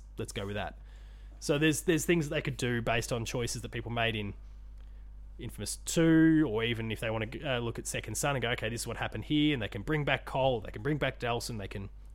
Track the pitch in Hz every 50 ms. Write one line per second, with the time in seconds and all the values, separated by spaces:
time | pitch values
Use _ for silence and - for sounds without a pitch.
0 | - - - - 110 - - 113 101 101 104 104 92 78 - - - - - -
1 | - - - - - - - - - - 151 143 156 160 151 - - - 165 151
2 | - - 175 170 151 143 160 151 135 151 127 - 131 120 123 117 113 120 113 120
3 | 117 - 135 113 113 - - 131 117 120 - 123 110 120 - 120 113 117 117 117
4 | 113 113 117 107 104 101 92 - - - - - - - - - - - - -
5 | - - - - - - - - 123 113 - - 104 - - - - - - 170
6 | 165 165 160 160 160 160 160 156 156 127 - 113 113 120 117 110 113 113 107 -
7 | - 113 110 113 110 110 120 110 - 147 127 120 120 117 120 - 117 - - 123
8 | - - 110 - - 147 139 131 113 120 123 - - 110 120 113 - 117 113 -
9 | 127 113 - 117 107 - 151 151 147 151 147 123 104 95 - 101 98 - 156 151
10 | 147 143 135 123 - - - 139 131 135 127 110 98 - - 113 104 139 156 143
11 | 147 135 127 - - 120 117 113 - - 120 104 98 95 - 104 98 95 - -
12 | - - -